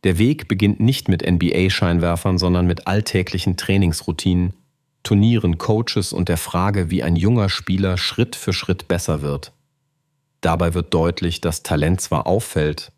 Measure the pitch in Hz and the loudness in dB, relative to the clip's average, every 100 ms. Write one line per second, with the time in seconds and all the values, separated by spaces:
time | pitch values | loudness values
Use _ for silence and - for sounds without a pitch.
0 | 95 87 113 151 - 98 101 107 110 135 | 0 2 2 2 -2 2 2 4 2 2
1 | - 90 - 90 87 - 92 - 92 85 | 0 0 2 2 2 2 0 2 0 2
2 | 85 85 98 90 90 90 90 85 - 101 | 0 0 0 0 2 2 2 0 0 -2
3 | 104 95 90 92 - 87 - 98 90 80 | 0 -2 -2 -2 -2 -4 0 2 2 0
4 | - 80 95 90 90 - _ _ _ _ | -6 -2 0 2 0 -4 _ _ _ _
5 | - 101 110 117 90 82 - 107 120 - | 0 4 4 4 2 0 0 0 0 -2
6 | 92 90 90 85 - 87 95 101 82 92 | -4 -4 -2 -2 -2 -2 -2 -2 -2 -2
7 | 67 82 95 120 98 - - 92 95 90 | 0 2 2 2 0 -2 -2 0 0 0
8 | - - 117 - - 90 - 90 - 87 | -4 -2 -2 -2 -4 -4 -2 -4 -2 -2
9 | - 78 71 71 - _ _ _ _ _ | -2 -4 -2 -6 -8 _ _ _ _ _
10 | _ _ _ _ 85 82 85 85 82 82 | _ _ _ _ -2 0 0 -2 -2 0
11 | 82 85 87 82 90 82 - 78 76 95 | 0 0 -4 -2 -4 -6 -4 0 2 0
12 | - 76 - 98 - - 76 - - | 0 -2 0 0 0 -2 -2 -4 -12